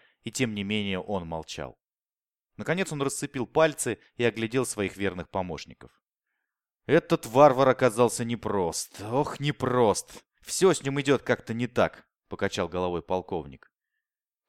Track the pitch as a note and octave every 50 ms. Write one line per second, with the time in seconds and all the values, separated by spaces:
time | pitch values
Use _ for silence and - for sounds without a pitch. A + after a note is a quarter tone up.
0 | _ _ _ _ _ - - - C3 A#2 G#2+ G2+ G2+ G2 G#2+ G#2+ G#2 G2 F#2+ F#2
1 | - - G#2 F#2+ E2+ E2 E2 D#2+ D2+ - - - D2 B1+ - _ _ _ _ _
2 | _ _ _ _ _ _ _ _ _ _ _ - G#2+ - D#3+ F#3 F#3+ - D#3 C#3+
3 | C#3 C#3 - - - C3+ - C3+ A#2 - _ D3+ D#3+ D#3+ C#3+ - - B2 G#2+ -
4 | _ _ _ - A#2+ A#2 G#2 A2+ A2+ A2 A#2 C3 B2 - - G#2 G2+ F#2 - F#2+
5 | G2+ F#2+ F2+ F2+ E2 - - G2 F#2 F2+ D#2 C#2+ - D#2 - _ - B1 _ _
6 | _ _ _ _ _ _ _ _ _ _ _ _ _ _ _ _ _ - C3 E3+
7 | - - E3+ D#3 - A2+ A2 B2+ D3 C#3+ B2+ B2+ C#3 C3 B2 - C3+ B2 G#2 A2+
8 | B2 A2+ - - A#2+ A#2 A#2 G#2+ - G#2+ G2+ G2+ F2+ E2 D#2+ - - - - -
9 | G2 G#2 A#2 C3+ D3+ - - - C#3+ D3 C#3+ - C#3 B2 B2 B2+ A#2+ G#2 F#2 -
10 | - - - - _ _ _ _ _ - - - F3+ F#3+ D#3 - - C#3 C#3 C#3+
11 | C#3 C#3 C#3 A#2+ - - B2 - - - A2+ A#2 B2 A#2 - - F#2 D#2 - -
12 | _ _ _ _ _ _ G2 - G2+ G2 - - F2+ E2+ F2 F2+ F2+ F2+ F2 E2+
13 | E2 - F#2 F#2 F2+ - F#2+ E2+ C#2+ C#2+ C2 - - _ _ _ _ _ _ _
14 | _ _ _ _ _ _ _ _ _